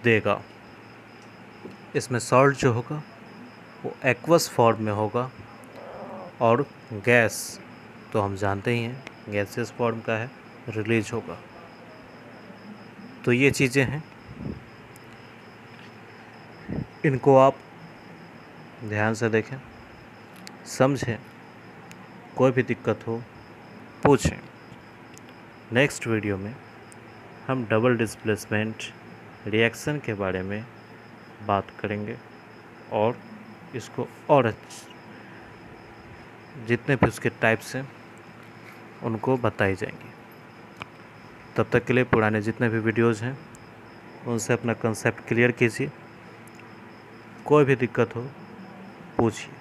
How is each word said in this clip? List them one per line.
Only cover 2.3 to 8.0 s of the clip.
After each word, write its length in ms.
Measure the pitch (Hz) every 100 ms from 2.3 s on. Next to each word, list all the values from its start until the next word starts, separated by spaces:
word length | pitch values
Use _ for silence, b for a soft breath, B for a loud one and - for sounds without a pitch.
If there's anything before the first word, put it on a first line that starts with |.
| 127 139 135
जो 140 | 139
होगा 300 | 117 120 151 - - - - - - - -
वो 100 | - - 135
एक्वस 440 | 123 - 165 -
फॉर्म 340 | - 117 110
में 80 | 107
होगा 400 | 104 107 117 127 - - - - - - - - - - -
और 240 | 117 120 143 - -
गैस 680 | 107 107 120 113 - - - - - - -